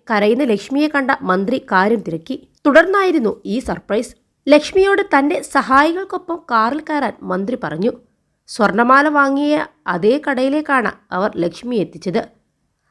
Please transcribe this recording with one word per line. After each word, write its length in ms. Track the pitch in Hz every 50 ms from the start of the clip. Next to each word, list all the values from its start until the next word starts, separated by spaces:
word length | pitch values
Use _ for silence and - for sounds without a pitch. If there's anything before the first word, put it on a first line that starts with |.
| _ -
കരയുന്ന 320 | 226 202 202 208 233 247 302
ലക്ഷ്മിയെ 460 | 240 208 202 - - 269 285 302 302 302
കണ്ട 160 | 285 269 247 - - - 185
മന്ത്രി 300 | 185 190 196 - 262 254 - - 202
കാര്യം 280 | 185 190 208 233 214 -
തിരക്കി. 300 | 165 160 165 165 - 262 - - _ _ _ -
തുടർന്നായിരുന്നു 680 | 302 254 311 339 370 381 403 381 370 320 311 233 202 - - -
ഈ 140 | 196 196 262
സർപ്രൈസ്. 560 | 247 - 175 175 - - 202 226 233 - - _ _ _ _ _ -
ലക്ഷ്മിയോട് 560 | 269 285 302 302 - - 381 381 392 392 403 403 - 302
തന്റെ 240 | 277 277 294 - -
സഹായികൾക്കൊപ്പം 1000 | - - - 277 202 196 262 269 294 330 330 370 392 381 381 359 - - 330 339 - -
കാറിൽ 300 | 247 226 220 226 277 311 302 -
കയറാൻ 240 | 311 294 269 208 - -
മന്ത്രി 360 | - 185 185 185 196 196 247 247 -
പറഞ്ഞു. 300 | 151 151 156 196 240 240 - _ _ _ _ _ _ _ _ _
സ്വർണ്ണമാല 600 | - - - 208 202 180 208 233 247 262 277 285
വാങ്ങിയ 600 | 311 294 285 277 269 277 277 294 294 294 302 - - _ _ -
അതേ 340 | - 175 175 175 214 262 294 294 294
കടയിലേക്കാണ് 640 | 277 240 262 269 277 302 302 - 277 262 214 185 - - _ -
അവർ 200 | 180 180 196 214 -
ലക്ഷ്മിയെ 440 | - 170 175 175 - - 240 247 214
എത്തിച്ചത്. 400 | 165 165 - 156 - 190 165 233 - - _ _ _ _ _ _ _ _ _ _ _ _